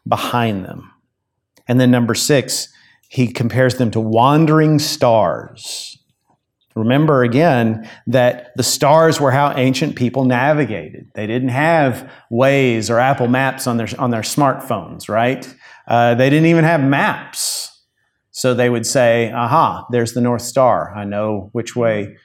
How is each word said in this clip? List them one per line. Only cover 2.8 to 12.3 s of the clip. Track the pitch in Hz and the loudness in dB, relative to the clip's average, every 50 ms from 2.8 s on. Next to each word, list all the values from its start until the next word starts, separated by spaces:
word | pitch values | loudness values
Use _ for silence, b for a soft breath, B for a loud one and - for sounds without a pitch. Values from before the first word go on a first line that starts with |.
| b b b b b b | b b b b b b
he | - 127 123 110 | -2 -2 -2 -2
compares | - - 113 113 107 127 127 127 - | -2 -4 -6 -2 0 2 0 0 2
them | - 127 107 | 0 -2 -2
to | - 110 | -2 -4
wandering | 110 110 110 113 123 139 147 156 160 151 156 156 156 156 151 143 | -2 0 2 2 2 4 4 4 4 4 4 2 4 4 2 0
stars. | 147 - - - 139 123 113 110 98 85 67 57 - - - - - - - - - - - _ _ _ _ _ _ _ _ _ _ _ _ _ _ _ - | 0 -2 -4 0 0 2 2 2 2 0 -2 -4 -10 -14 -20 -18 -16 -14 -14 -14 -14 -16 -20 _ _ _ _ _ _ _ _ _ _ _ _ _ _ _ -8
Remember | 113 110 117 - - 156 156 147 127 | -4 0 2 2 2 4 4 4 4
again | 123 120 113 139 170 170 135 120 120 110 110 110 B B B B B | 2 2 2 2 4 4 4 2 2 0 -2 -4 B B B B B
that | 117 120 127 123 123 - - - - - | 0 2 4 4 2 0 -2 -12 -14 -6
the | - | -4
stars | 120 - - - 151 139 151 160 165 160 156 - | -2 -2 -2 0 2 4 4 6 4 4 2 2
were | 143 131 | 0 2
how | 123 139 147 139 - | 2 2 0 0 0
ancient | 135 127 131 127 - 160 147 - | 0 0 0 0 0 -2 -4 -2
people | - 127 117 - 135 131 | -2 -4 -2 -2 0 0
navigated. | 123 127 120 131 147 151 147 143 110 107 85 78 76 69 - - _ - | 0 2 2 2 2 2 0 0 -4 -4 -8 -10 -12 -16 -20 -20 _ -12
They | 104 107 | -10 -8
didn't | 107 117 131 131 127 | -4 -4 -4 -4 -2
have | 120 135 151 165 170 160 143 131 113 98 - B B B B B | -2 0 0 2 2 2 2 0 -2 -4 -10 B B B B B